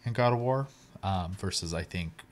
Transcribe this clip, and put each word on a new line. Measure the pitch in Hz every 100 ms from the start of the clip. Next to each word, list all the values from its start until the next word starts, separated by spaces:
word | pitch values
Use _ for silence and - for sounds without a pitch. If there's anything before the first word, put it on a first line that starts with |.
in | -
God | 117 120
of | 120
War, | 120 131 139 - - -
um, | 95 95 87
versus | 95 95 - 82
I | 85
think | 85 92 82 - -